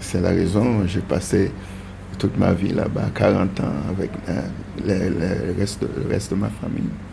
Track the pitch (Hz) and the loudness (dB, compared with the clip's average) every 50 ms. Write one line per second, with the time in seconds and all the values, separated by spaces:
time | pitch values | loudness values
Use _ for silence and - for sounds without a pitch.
0 | - - - 90 87 92 92 90 87 - 95 104 117 123 117 107 92 90 87 95 | -6 -2 0 2 2 4 4 4 4 4 4 4 4 4 4 2 2 2 0 -2
1 | 82 - - 90 - - - 98 98 - - - - - - - - - - - | 0 0 0 0 2 2 4 4 4 2 0 -6 -10 -10 -12 -12 -12 -12 -14 -14
2 | - - - - - 95 - - - 95 92 - 95 92 87 - - - - - | -12 -12 -4 -2 -2 0 2 4 4 4 4 4 2 0 2 0 0 0 0 0
3 | - 101 110 - 101 104 101 95 95 98 92 - - - 69 71 80 87 92 98 | -2 -2 0 2 4 4 4 4 2 0 0 -2 -2 -2 -2 -2 -2 -2 -2 -2
4 | - - - - - - - - - - - - - - - - - - 95 92 | -2 -4 -4 -8 -4 -2 -2 -2 -2 -4 -6 -8 -10 -10 -8 -4 0 0 2 2
5 | 92 95 - - 82 92 90 - - 90 90 95 101 101 - - - - - - | 2 0 0 0 0 0 0 0 -2 -2 0 0 -2 -2 -2 -4 -4 -2 -2 -4
6 | - - 98 101 - - 98 95 104 107 - - - 87 - - - - - - | -2 0 0 -2 0 0 0 0 0 -2 -2 -4 -6 -4 -2 -2 -2 -2 -4 -6
7 | - - | -10 -14